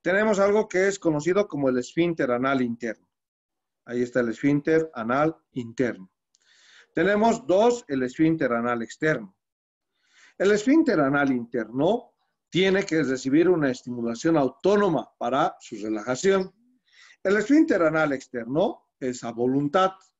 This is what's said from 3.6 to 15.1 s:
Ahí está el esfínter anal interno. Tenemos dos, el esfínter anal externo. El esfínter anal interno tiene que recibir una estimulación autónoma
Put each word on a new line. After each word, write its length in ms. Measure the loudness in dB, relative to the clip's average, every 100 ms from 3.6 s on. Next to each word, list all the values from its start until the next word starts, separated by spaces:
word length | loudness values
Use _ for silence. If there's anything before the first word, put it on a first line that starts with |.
| _ _
Ahí 160 | -8 -4
está 200 | -2 -2
el 80 | -2
esfínter 600 | -2 0 0 2 0 0
anal 420 | -6 -2 0 0 -2 _
interno. 580 | -12 -10 -4 -4 -4 -18 _ _ _ _ _ _ -20 _
Tenemos 500 | 0 2 2 2 0
dos, 380 | 0 2 4 0 -4
el 140 | -4
esfínter 500 | -4 0 0 2 0
anal 280 | 0 -2 -4
externo. 540 | -6 -4 -2 -2 -6 _ _ _ _ _ _ _ _ _ _ -2
El 140 | 2
esfínter 500 | 2 4 4 4 2
anal 320 | 2 2 0
interno 760 | -2 -4 -8 -6 -2 0 0 -6 _ _ _ _
tiene 340 | 0 2 0
que 200 | 0 -2
recibir 440 | -2 -4 0 2 4
una 240 | 2 0
estimulación 640 | -4 -10 -8 -6 -4 0
autónoma 760 | 0 0 -2 0 2 2 -2 -6